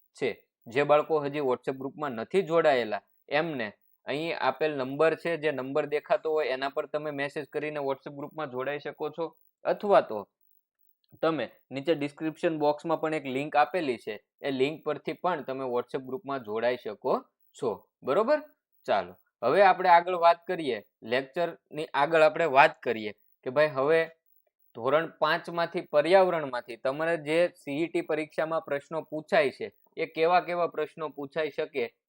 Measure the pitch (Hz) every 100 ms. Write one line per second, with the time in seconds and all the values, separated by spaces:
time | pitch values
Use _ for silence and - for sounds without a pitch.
0 | _ - 127 95 _ _ - 120 147 147
1 | 147 156 143 147 135 123 - 135 135 143
2 | 147 113 110 190 160 165 156 131 110 101
3 | - _ - 143 165 143 107 - _ _
4 | - 139 165 - - - 156 147 131 139
5 | 160 156 170 160 151 135 127 147 147 147
6 | - 156 160 156 131 131 139 156 143 151
7 | 151 143 139 160 139 151 151 151 139 135
8 | 151 143 143 156 151 123 135 143 147 139
9 | 151 151 160 - _ _ - 180 208 185
10 | - 107 95 _ _ _ _ _ _ _
11 | _ - 160 156 110 - _ 131 139 151
12 | 143 - 160 156 175 156 147 147 170 156
13 | 156 156 139 127 147 143 151 185 147 117
14 | - 104 - _ 143 135 135 156 151 143
15 | - 147 175 165 127 131 131 120 - 143
16 | 131 127 131 139 104 110 117 127 110 101
17 | 127 220 - _ _ - 127 92 - _
18 | 117 151 226 302 294 _ _ _ - 113
19 | 175 92 _ _ 117 165 196 180 180 170
20 | 175 180 170 170 - 180 151 110 - _
21 | 110 123 135 175 170 - _ 147 160 135
22 | 147 165 156 160 165 131 160 - 131 110
23 | 104 - _ _ 131 131 151 139 139 165
24 | 165 - _ _ _ _ _ - 123 147
25 | 165 - 156 165 170 170 165 180 - 147
26 | 156 190 185 165 143 123 - 113 131 143
27 | 165 170 147 160 175 - - 139 165 175
28 | 160 156 156 - 156 160 147 143 - 160
29 | - 151 151 185 139 - 104 - _ -
30 | 160 156 160 180 165 175 165 156 151 -
31 | 151 143 143 165 156 147 156 139 117 -